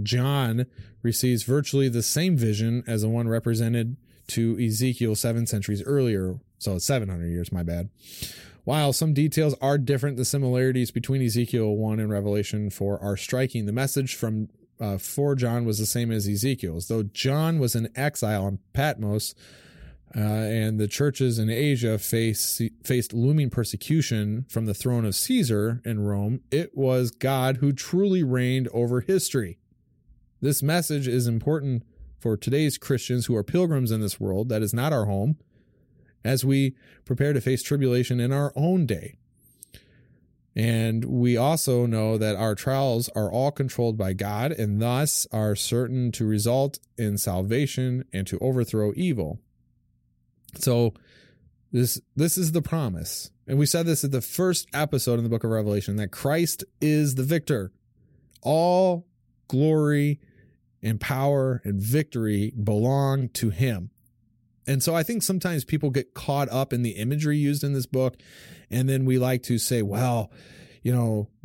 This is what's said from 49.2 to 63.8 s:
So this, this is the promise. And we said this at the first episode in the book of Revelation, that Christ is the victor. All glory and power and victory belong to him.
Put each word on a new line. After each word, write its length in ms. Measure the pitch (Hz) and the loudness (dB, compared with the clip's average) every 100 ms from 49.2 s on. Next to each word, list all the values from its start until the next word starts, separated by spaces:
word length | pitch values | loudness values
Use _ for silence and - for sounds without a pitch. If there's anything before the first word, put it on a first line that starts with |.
| 76 - _ _ _ _ _ _ _ _ _ _ - - | -4 -8 _ _ _ _ _ _ _ _ _ _ -20 -4
So 380 | 131 120 113 - _ - _ _ _ _ - | 0 2 2 -2 _ -20 _ _ _ _ -4
this, 300 | 123 123 - _ 131 | 0 0 -2 _ -2
this 200 | 165 185 | 0 2
is 160 | 160 | 0
the 100 | 165 | 0
promise. 680 | - 165 123 82 - - - _ - | -2 -2 -2 -4 -8 -10 -12 _ -2
And 100 | 135 | 2
we 100 | 147 | 2
said 200 | 170 165 | 2 2
this 160 | 151 | 0
at 80 | 139 | 0
the 120 | 131 | -2
first 440 | - - 185 170 - | -4 0 0 0 -4
episode 440 | 139 151 135 123 117 | -4 0 0 2 0
in 60 | |
the 60 | 117 | 0
book 140 | 113 | 0
of 60 | 113 | 0
Revelation, 460 | 110 104 101 98 104 | 0 2 0 0 -2
that 140 | 101 | -4
Christ 540 | - 139 165 170 - - - | -4 0 0 0 -4 -10 -2
is 340 | 151 151 147 | 2 2 2
the 80 | 131 | 0
victor. 480 | 131 165 - 120 92 _ _ _ _ _ _ _ | 0 0 0 -2 -2 _ _ _ _ _ _ _
All 640 | 135 160 175 180 185 175 - _ _ _ - | 0 2 4 4 4 2 -6 _ _ _ -4
glory 720 | 131 156 156 147 147 147 147 _ _ - _ _ _ | 2 4 4 4 4 2 -2 _ _ -20 _ _ _
and 180 | 110 107 | -2 -2
power 600 | - 135 139 139 131 123 | -2 0 2 2 2 -2
and 160 | 104 98 | -2 -2
victory 720 | 104 147 151 120 110 101 107 117 | 0 0 0 -2 0 0 0 -2
belong 640 | 104 104 120 139 135 135 127 | 0 2 2 2 2 0 -2
to 160 | - 113 | -2 -2
him. 400 | 85 131 98 | 0 0 -2